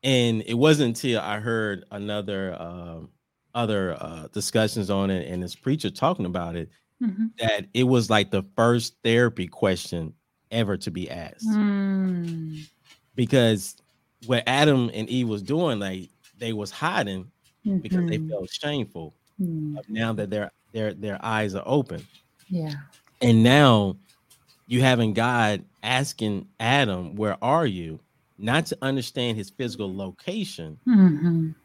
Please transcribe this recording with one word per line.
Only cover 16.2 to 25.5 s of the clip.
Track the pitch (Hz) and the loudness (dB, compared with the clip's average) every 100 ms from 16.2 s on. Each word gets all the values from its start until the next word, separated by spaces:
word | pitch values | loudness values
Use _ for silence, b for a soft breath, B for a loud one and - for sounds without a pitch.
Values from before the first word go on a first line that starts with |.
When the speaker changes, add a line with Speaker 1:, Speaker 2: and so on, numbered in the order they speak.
| _ _ | _ _
Speaker 1:
they | 117 | -6
was | 107 101 | -6 -8
hiding | - 156 202 104 92 95 _ _ _ 214 190 | -6 -4 -2 -2 -6 -12 _ _ _ -2 -2
because | - 185 170 | 0 -2 0
they | 160 | -2
Speaker 2:
Mm-hmm. | 160 | -4
Speaker 1:
felt | 104 92 | -6 -8
shameful | - 147 147 101 87 78 _ _ - | -8 -4 -4 -4 -8 -14 _ _ -6
Speaker 2:
Mm. | 180 160 151 147 | -4 -4 -6 -8
Speaker 1:
of | - | -8
now | 110 113 | -4 -2
that | 110 104 | -2 -4
their, | 104 101 _ _ | -4 -6 _ _
their, | 113 107 | -6 -6
their | 85 104 98 | -4 -8 -6
eyes | 113 110 107 | -4 -2 -2
are | 95 - | -4 0
open. | 139 127 - - _ _ _ _ | 0 0 -8 -12 _ _ _ _
Speaker 2:
Yeah. | 180 156 143 143 _ _ _ | -6 -4 -8 -14 _ _ _
Speaker 1:
And | 123 113 | 4 8
now | 113 139 143 110 98 92 _ _ _ _ _ _ _ | 8 8 8 6 4 -4 _ _ _ _ _ _ _
you | 123 | 2
having | 131 123 110 | 4 4 2
God | 104 117 123 107 | 2 0 2 0